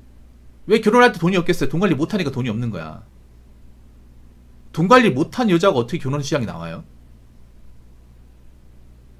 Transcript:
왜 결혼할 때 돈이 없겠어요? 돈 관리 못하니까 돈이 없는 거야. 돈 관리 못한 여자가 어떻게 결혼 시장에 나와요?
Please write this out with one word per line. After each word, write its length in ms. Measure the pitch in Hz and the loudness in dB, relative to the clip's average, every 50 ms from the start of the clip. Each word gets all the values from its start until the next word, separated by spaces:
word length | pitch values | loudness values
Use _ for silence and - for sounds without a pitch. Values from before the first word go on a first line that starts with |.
| - - - - - - - - - - - - - | -20 -20 -20 -20 -20 -20 -20 -20 -20 -20 -20 -12 -4
왜 160 | - 208 226 | 0 0 0
결혼할 320 | 220 214 220 247 247 247 240 | 2 4 4 6 6 4 4
때 60 | - | 2
돈이 180 | 165 175 196 180 | -2 0 0 0
없겠어요? 320 | 165 - 165 - 147 131 | 0 0 0 0 -2 -2
돈 100 | - 160 | -2 0
관리 160 | 202 196 156 | 0 0 0
못하니까 340 | 127 156 175 220 202 175 139 | 0 -2 -2 -2 -4 -4 -4
돈이 200 | 107 131 127 123 | -4 -4 -4 -4
없는 220 | 104 113 123 117 | -4 -4 -4 -6
거야. 340 | 98 87 80 78 80 - - - - - - - - - - - - - - - - - - - - - - - - - - - - - - - - - - - - 151 | -6 -8 -10 -12 -14 -16 -18 -20 -20 -20 -20 -20 -20 -20 -20 -20 -20 -20 -20 -20 -20 -20 -20 -20 -20 -20 -20 -20 -20 -20 -20 -20 -20 -20 -20 -20 -20 -20 -20 -12 -6 -2
돈 100 | 165 190 | 2 6
관리 220 | 247 254 240 202 | 6 6 6 4
못한 400 | 127 131 165 - - - 254 214 | 2 0 -2 -4 -2 -2 0 2
여자가 260 | 175 170 185 202 156 | 2 4 4 2 2
어떻게 220 | 127 117 123 175 165 | 2 0 -2 -4 -6
결혼 240 | - 131 135 147 | -6 -4 -6 -4
시장에 240 | 139 - 160 139 113 | -4 -4 -4 -4 -4
나와요? 380 | 95 85 82 82 82 82 107 - - - - - - - - - - - - - - - - - - - - - - - - - - - - - - - - - - - - - - - - - - - - - - - - | -4 -8 -10 -10 -10 -12 -12 -14 -18 -20 -20 -20 -20 -20 -20 -20 -20 -20 -20 -20 -20 -20 -20 -20 -20 -20 -20 -20 -20 -20 -20 -20 -20 -20 -20 -20 -20 -20 -20 -20 -20 -20 -20 -20 -20 -20 -20 -20 -20 -20 -20 -20 -20 -20 -20